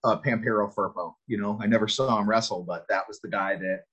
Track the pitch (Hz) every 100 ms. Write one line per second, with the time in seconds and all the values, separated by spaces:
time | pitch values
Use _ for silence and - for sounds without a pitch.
0 | 117 107 139 113 113 107 101 - 95 -
1 | 85 - - 107 101 104 104 113 107 -
2 | 135 110 101 110 110 95 90 87 - 98
3 | - - 101 101 95 98 92 95 -